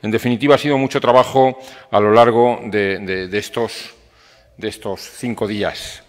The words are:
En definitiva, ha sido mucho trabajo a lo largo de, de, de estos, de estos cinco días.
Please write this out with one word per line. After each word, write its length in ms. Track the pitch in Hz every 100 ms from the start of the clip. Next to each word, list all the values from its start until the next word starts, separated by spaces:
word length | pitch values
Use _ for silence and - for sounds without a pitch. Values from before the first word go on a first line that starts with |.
En 80 | 107
definitiva, 460 | 107 123 120 143 139
ha 20 |
sido 220 | 147 139
mucho 200 | 135 139
trabajo 600 | 123 123 123 135 131 127 - - -
a 80 | 101
lo 120 | 104
largo 480 | 110 117 113 120 117 110
de, 320 | 104 98 95
de, 280 | 95 95 92
de 100 | 101
estos, 560 | 104 - 113 - - - _ _ _ _ _ _
de 100 | 107
estos 320 | - 107 92
cinco 480 | - - 123 113 107
días. 560 | 104 92 - - -